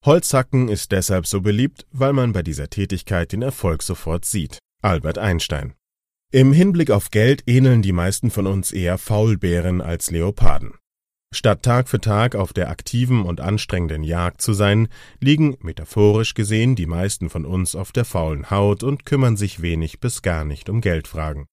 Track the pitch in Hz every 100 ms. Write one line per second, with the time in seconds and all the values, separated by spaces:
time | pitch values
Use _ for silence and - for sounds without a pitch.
0 | 143 170 - 135 127 131 123 101 - 98
1 | - 92 82 98 98 104 143 - - 131
2 | 135 135 120 95 82 73 69 - 98 92
3 | - 90 85 98 127 - 92 80 - 87
4 | 80 85 - 104 71 - _ _ 104 85
5 | 78 78 104 85 - 73 69 - _ _
6 | _ _ _ 131 131 151 190 170 156 101
7 | - 107 113 143 - 123 135 120 98 87
8 | 90 98 117 107 98 98 90 92 87 92
9 | - 107 110 101 92 87 85 90 - 85
10 | - 82 87 104 104 - - - _ _
11 | _ _ _ - 113 - 123 120 127 107
12 | 107 104 123 104 95 - 87 80 - 120
13 | 127 120 90 82 85 107 - 92 82 76
14 | 78 85 87 - - 101 104 104 110 -
15 | - - 131 151 151 131 87 - 80 110
16 | 104 107 113 - 104 110 120 117 80 85
17 | 98 - 85 87 73 92 92 82 95 -
18 | 117 92 80 73 64 101 101 104 135 143
19 | - 143 127 104 101 - 85 82 80 -
20 | 123 - 92 80 73 73 - 113 101 82
21 | 73 80 78 73 69